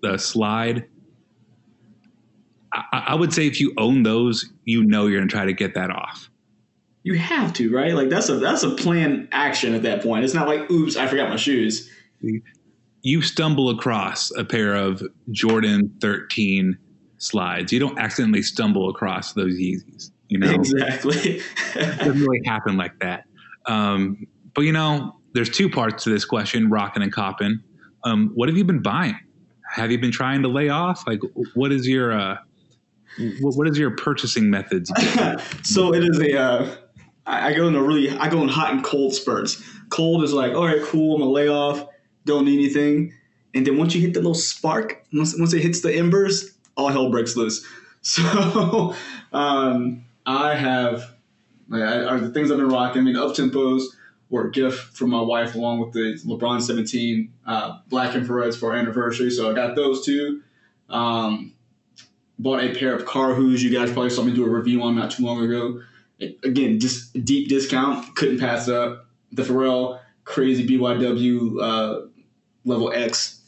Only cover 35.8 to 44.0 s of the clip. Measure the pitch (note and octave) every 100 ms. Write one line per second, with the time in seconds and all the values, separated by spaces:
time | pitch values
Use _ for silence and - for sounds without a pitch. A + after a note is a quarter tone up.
35.8 | F3 E3+ E3+ D3+ D3 C#3 C3 B2 C3 -
36.8 | - - - _ - D3+ - D3+ E3+ D3
37.8 | C#3 D3+ C3+ C#3+ D#3 E3+ C3+ C3+ D#3 C3+
38.8 | - C#3+ C3+ - - A2+ - - - -
39.8 | - - E3 E3 D3 C#3+ B2+ D#3 E3+ D3+
40.8 | D3 D#3+ D#3 D3+ C3 C#3+ D3 D3 C#3+ C#3+
41.8 | - - _ _ D3 D3 C#3 C#3+ C#3+ C#3+
42.8 | D3 D3 E3+ - _ _ _ C3 C3+ C#3
43.8 | E3 F3